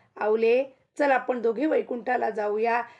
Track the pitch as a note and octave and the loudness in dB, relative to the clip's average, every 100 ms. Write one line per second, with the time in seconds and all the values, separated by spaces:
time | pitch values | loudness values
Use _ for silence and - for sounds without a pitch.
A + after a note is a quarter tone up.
0 | _ - G#3+ A3 A3+ B3 C4+ - _ - | _ -6 0 2 4 2 0 -8 _ -2
1 | C#4+ B3+ B3 B3+ A3+ A3 D#4 C4+ G#3 B3 | 2 2 0 -2 -2 0 0 0 -2 -6
2 | G#3+ B3 A#3 G#3 G#3 G#3+ A3+ A#3+ A3+ - | -2 -2 -2 -2 -4 -2 0 -2 -4 -14